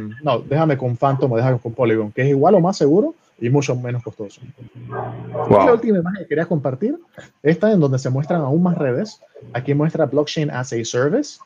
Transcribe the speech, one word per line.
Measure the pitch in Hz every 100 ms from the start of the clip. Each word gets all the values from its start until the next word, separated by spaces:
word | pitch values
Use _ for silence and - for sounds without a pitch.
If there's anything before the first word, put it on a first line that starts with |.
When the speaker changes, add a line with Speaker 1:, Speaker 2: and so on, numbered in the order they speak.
| 107 120
Speaker 1:
no, | 147 123
déjame | 127 147 160 131
con | 127 117
Phantom | 139 135 139
o | 113
déjame | 131 123
con | 117
Polygon, | 113 117 110 107
que | 127
es | 139
igual | 139 165 202
o |
más | 135 202
seguro | 143 180 302 - _ _
y | 120
mucho | 139 131 123
menos | 123 120
costoso. | 110 - 101 - - - - - - - - - - 151 -
Speaker 2:
Wow. | 202
Speaker 1:
Y | 247
la |
última | 226 233 190
imagen | 170 202
que | 160
quería | 151 170
compartir, | 156 135 127 226 339 - - - _
esta | 147 170 214
en | 196
donde | 139 131
se | 131
muestran | 131 151 175
aún | 131 160
más | 180 165
redes. | 139 131 214 - - - 120
Aquí | 123 135
muestra | 143 160 160 143
Blockchain | 139 151 165 147
as | 123 131
a | 117
Service, | 113 123 143 240 294 -